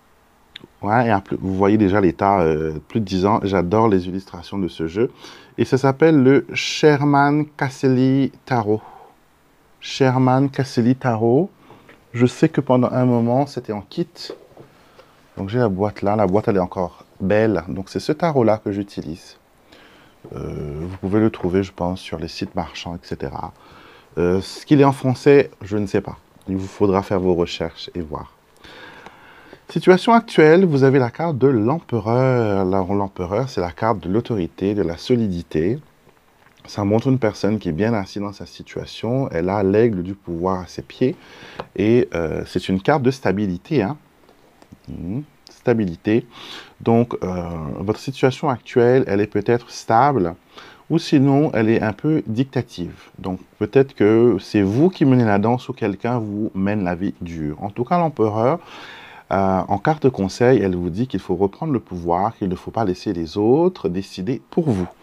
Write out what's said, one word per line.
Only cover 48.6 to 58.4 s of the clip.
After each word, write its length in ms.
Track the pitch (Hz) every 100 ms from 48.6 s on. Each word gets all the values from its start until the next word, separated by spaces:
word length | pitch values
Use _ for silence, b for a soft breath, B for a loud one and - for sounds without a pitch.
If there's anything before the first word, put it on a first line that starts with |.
| - 123 120 131 -
elle 160 | 101
est 40 | 104
peut-être 440 | 104 98 120 -
stable 640 | - - 113 139 131 85 87 _ B B B B
ou 80 | 165
sinon, 520 | - 151 139 139 151
elle 160 | - 110
est 100 | 113
un 140 | 107
peu 280 | 101 151 156 -
dictative. 680 | 110 135 131 120 - 85 - - -
Donc, 220 | 95 92 - -
peut-être 360 | 107 135 135
que 420 | - 104 110 120 95
c'est 200 | - 107
vous 300 | 98 113 175
qui 160 | - 139
menez 180 | 127
la 140 | 113 101
danse 320 | 110 123 -
ou 20 |
quelqu'un 460 | - 110 98 117 123
vous 320 | 107 101 107
mène 300 | 95 98 107
la 100 | 90
vie 200 | 87 98 -
dure. 400 | 87 85 76 73
En 80 | 101
tout 140 | -
cas, 120 | 120 180
l'empereur, 640 | 165 143 107 107